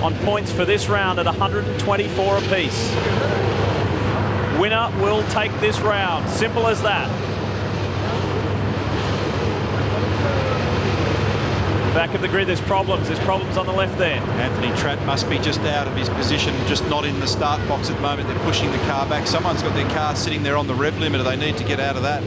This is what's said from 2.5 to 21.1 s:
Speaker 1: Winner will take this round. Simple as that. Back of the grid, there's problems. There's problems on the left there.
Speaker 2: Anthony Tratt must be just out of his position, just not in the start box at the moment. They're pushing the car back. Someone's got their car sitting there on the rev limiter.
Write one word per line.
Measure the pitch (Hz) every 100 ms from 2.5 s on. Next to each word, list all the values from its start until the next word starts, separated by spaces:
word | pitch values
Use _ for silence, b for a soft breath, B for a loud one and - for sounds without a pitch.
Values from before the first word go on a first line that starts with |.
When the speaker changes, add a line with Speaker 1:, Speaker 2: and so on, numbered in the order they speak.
| 190 156 - - - - - 101 - 101 - - - - - - - - - - 147
Speaker 1:
Winner | 202 220 233 202
will | 202 214 208
take | 226 214 202
this | 214 214
round. | 208 202 190 160 -
Simple | - 220 226 226
as | 220
that. | 214 185 123 208 98 - - - - - - - - - - 101 - - - - - - - - - - - - - 104 - - - - - 143 - - - - - - - - - - - - - - - 160
Back | 165
of | 190
the | 180
grid, | 175 190
there's | 175
problems. | - 196 190 180 156
There's | 156
problems | 190 190 190 185
on | 185
the |
left | 190 190 190
there. | 175 131
Speaker 2:
Anthony | - - 127 - 123 101
Tratt | 151 143 139
must | 139 -
be | 135
just | 151 127
out | 151 147 139
of | 131
his | 123
position, | - 131 147 170 135 -
just | 147 -
not | 147
in | 147 139
the | 135
start | - 147 147 151
box | 139 -
at | -
the |
moment. | 143 143 127
They're | - 156
pushing | - 147
the | -
car | - 139 139
back. | 151 139
Someone's | 160 180 151
got | 160
their | 143 139
car | 156 151 147
sitting | - 151
there | 143 147
on | 139
the | 127
rev | 143 -
limiter. | 160